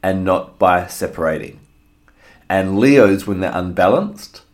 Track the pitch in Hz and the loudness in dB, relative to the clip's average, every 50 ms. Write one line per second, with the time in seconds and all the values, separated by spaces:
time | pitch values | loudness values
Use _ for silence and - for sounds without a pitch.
0 | - 95 95 95 92 92 92 - - - - _ 101 92 90 90 90 - - - | -2 -2 -2 -2 0 0 -2 -2 -2 -8 -4 _ 2 2 2 2 -2 -4 -10 -10
1 | 98 - - - 82 80 78 76 62 - - - _ _ _ _ _ _ _ _ | -10 -10 -8 -4 -4 -4 -4 -6 -8 -14 -18 -20 _ _ _ _ _ _ _ _
2 | _ _ _ _ _ _ _ _ _ _ 90 98 95 95 95 98 117 139 139 139 | _ _ _ _ _ _ _ _ _ _ -2 -2 -2 -2 -2 0 2 4 6 6
3 | 117 101 95 95 95 - 101 92 95 87 - 90 90 90 90 92 90 92 113 151 | 6 6 4 0 -2 -6 -4 -4 -4 -4 -4 -6 -6 -6 -2 2 2 2 2 2
4 | 202 202 208 - - - _ - _ _ | 0 -4 -10 -14 -20 -20 _ -20 _ _